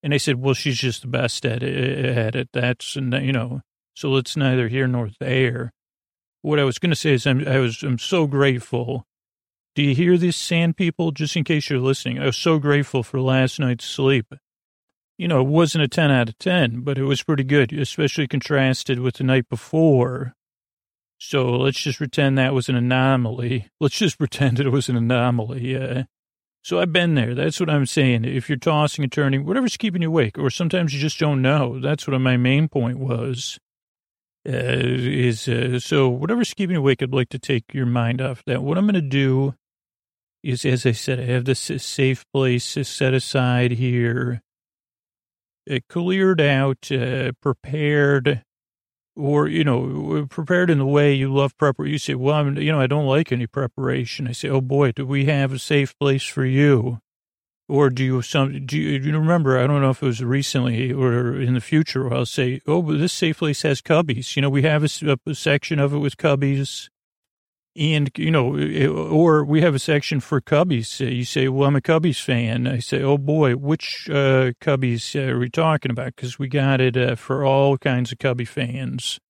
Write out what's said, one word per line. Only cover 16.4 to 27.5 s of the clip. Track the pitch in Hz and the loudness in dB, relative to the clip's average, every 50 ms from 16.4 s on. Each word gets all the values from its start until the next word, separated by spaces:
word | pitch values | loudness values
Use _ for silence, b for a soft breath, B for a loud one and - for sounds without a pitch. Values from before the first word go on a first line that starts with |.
| - 190 180 180 147 117 117 123 | -2 0 2 2 2 0 -2 -4
but | 123 143 139 131 | -6 -4 -4 -2
it | 135 | 0
was | 135 139 127 - | -2 -2 -2 0
pretty | - 156 139 135 | -2 -2 -2 0
good, | 131 139 147 131 113 | 2 4 2 2 2
especially | 151 151 139 - - - 156 139 - - 147 123 | 0 -4 -6 -6 -2 -2 -2 -2 0 -2 -4 -2
contrasted | - 143 - - 151 139 135 131 131 - - - 135 120 | -2 -4 -2 0 0 2 2 2 0 -2 -2 -4 -4 -2
with | 127 131 117 | -2 -4 -4
the | - 135 | -2 0
night | 131 131 131 120 _ | 2 2 2 2 _
before. | - 113 - - - 160 165 160 143 127 120 131 127 - - 123 - _ _ _ _ _ _ _ _ _ _ _ _ _ _ _ _ _ | -8 -10 -8 -4 0 2 4 4 4 4 2 0 -2 -8 -10 -10 -12 _ _ _ _ _ _ _ _ _ _ _ _ _ _ _ _ _
So | - - - 143 127 127 | -12 -2 0 0 2 2
let's | 123 123 131 139 139 - | 2 2 2 0 0 -2
just | - 151 127 - | -4 -6 -4 -4
pretend | 151 127 - - 147 135 135 135 | -6 -6 -2 0 2 2 4 2
that | 131 131 139 | 2 2 2
was | 131 120 - | 0 0 0
an | 131 | 0
anomaly. | 123 120 123 127 127 131 135 135 127 123 113 123 120 120 120 127 120 101 - _ _ | 0 2 2 2 2 4 4 4 2 0 -2 -4 -4 -4 -4 -4 -4 -6 -8 _ _
Let's | 156 139 - - | -2 -2 0 2
just | 220 160 - _ | 0 0 0 _
pretend | 156 135 - - 147 135 120 120 | -4 -4 0 0 2 2 2 2
it | 143 135 | 0 0
was | 123 143 123 - | 0 0 0 0
an | 127 | 0
anomaly. | 120 117 117 127 120 120 123 120 120 110 117 127 131 120 127 131 | 0 0 2 2 2 2 2 0 0 -2 -4 -6 -6 -6 -4 -4
Uh, | 131 131 127 127 127 131 - _ _ _ _ _ _ _ _ _ _ _ | -4 -6 -4 -4 -6 -6 -8 _ _ _ _ _ _ _ _ _ _ _
so | - 180 - | -4 0 0
I've | 202 175 156 | 0 2 2
been | 180 175 175 160 | 0 2 2 2
there. | 139 113 110 123 | 2 2 0 -2
That's | 127 147 160 | -2 -2 -4